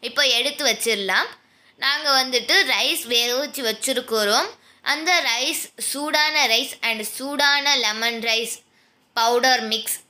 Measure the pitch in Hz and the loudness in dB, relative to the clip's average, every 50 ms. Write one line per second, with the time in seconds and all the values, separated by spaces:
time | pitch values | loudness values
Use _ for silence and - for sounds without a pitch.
0 | - 247 240 277 285 269 240 233 247 285 285 - 302 262 220 208 - 233 226 202 | -10 -6 0 2 2 4 4 2 0 -2 -2 0 0 0 0 0 0 -2 0 0
1 | 196 190 185 214 330 480 - - _ _ _ _ _ _ _ _ - 262 285 294 | 0 0 0 0 0 -2 -6 -18 _ _ _ _ _ _ _ _ -2 0 0 0
2 | 311 294 277 262 262 254 254 247 208 - 311 381 381 262 247 196 226 269 320 320 | 0 2 2 2 2 2 0 -2 0 2 2 4 4 4 2 0 2 0 0 -2
3 | - 226 247 233 240 240 240 254 294 294 - - 269 226 214 214 - - 262 233 | -2 -2 0 0 2 2 0 -2 -2 -4 -6 -4 -4 -4 -4 -2 -2 -2 -2 -2
4 | 240 - 220 220 214 202 208 247 330 415 - _ _ _ - _ _ - 277 294 | -2 -2 -2 0 2 2 2 2 0 -2 -6 _ _ _ -20 _ _ -2 -2 -2
5 | 320 339 359 349 302 254 226 240 254 294 320 - - - _ - 226 - - 269 | 0 2 2 2 2 0 0 0 0 -2 -2 -4 -6 -10 _ -10 -8 -6 -6 -6
6 | 294 - 220 302 302 311 302 302 285 240 226 233 269 262 - - - 226 226 220 | -6 0 2 2 2 2 2 2 2 2 2 2 0 -2 -8 -6 -4 -4 -4 -2
7 | 214 208 - - 254 277 285 285 285 285 285 285 277 285 285 269 233 214 214 220 | -6 -8 -8 -8 -8 -8 -2 2 2 4 4 2 2 2 0 2 2 0 -2 0
8 | 226 233 233 226 220 233 220 226 233 220 - - _ _ _ _ _ _ _ _ | -2 -2 -2 -2 -2 0 0 0 -2 -4 -8 -12 _ _ _ _ _ _ _ _
9 | _ _ _ 233 226 226 240 240 247 262 254 240 220 220 220 220 - - - - | _ _ _ 0 2 2 2 4 4 4 2 2 0 -2 -4 -4 -4 -6 -8 -8
10 | - _ | -10 _